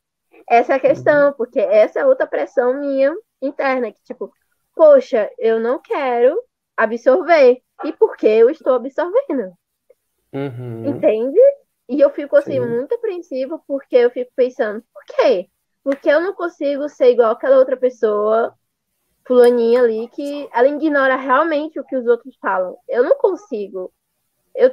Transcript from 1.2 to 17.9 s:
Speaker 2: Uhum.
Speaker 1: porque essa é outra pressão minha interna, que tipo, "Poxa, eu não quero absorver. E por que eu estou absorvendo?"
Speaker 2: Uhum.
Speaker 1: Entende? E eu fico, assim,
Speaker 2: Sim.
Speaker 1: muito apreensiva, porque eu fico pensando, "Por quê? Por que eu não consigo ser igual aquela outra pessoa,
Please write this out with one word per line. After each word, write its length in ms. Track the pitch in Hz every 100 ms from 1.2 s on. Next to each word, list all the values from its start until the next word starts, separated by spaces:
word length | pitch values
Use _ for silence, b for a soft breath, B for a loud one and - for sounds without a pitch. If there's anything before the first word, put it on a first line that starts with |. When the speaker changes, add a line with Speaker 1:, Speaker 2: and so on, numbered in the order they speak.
| 285
Speaker 2:
Uhum. 40 |
Speaker 1:
porque 260 | 285 247 -
essa 400 | 294 320 - -
é 60 | 285
outra 220 | 269 -
pressão 480 | - 294 - 247 269
minha 340 | 285 269 269 349 _ -
interna, 500 | 269 277 269 262 220
que 100 | -
tipo, 280 | - - - _ _ _ _ -
"Poxa, 540 | 311 277 254 240 196 -
eu 200 | 226 226
não 200 | 226 311
quero 580 | - 370 269 240 247 370 - _ _ -
absorver. 840 | 220 226 262 269 302 330 269 - _ -
E 80 | 285
por 220 | - 427 -
que 120 | 220
eu 220 | 220 233
estou 260 | - - 254
absorvendo?" 760 | 247 285 339 440 571 285 185 175 _ _ _ _ _ _ _
Speaker 2:
Uhum. 540 | 135 139 120 123 113 -
Speaker 1:
Entende? 540 | - 311 220 247 330 539 554 _ _ -
E 100 | 277
eu 100 | 285
fico, 240 | 302 285 294
assim, 180 | 294
Speaker 2:
Sim. 60 | 262 240
Speaker 1:
muito 260 | 233 277 480
apreensiva, 640 | 440 359 339 262 262 320 -
porque 280 | 277 - 254
eu 160 | 240
fico 200 | 254 247 -
pensando, 480 | 254 254 220 208 -
"Por 100 | - -
quê? 440 | - 320 196 185 _ _ _
Por 120 | 277 277
que 120 | 330
eu 120 | 294
não 120 | 370
consigo 540 | 392 339 - 285 285 294
ser 220 | - 254
igual 200 | 240 233
aquela 260 | 240 277 269
outra 180 | 262 254
pessoa, 760 | 254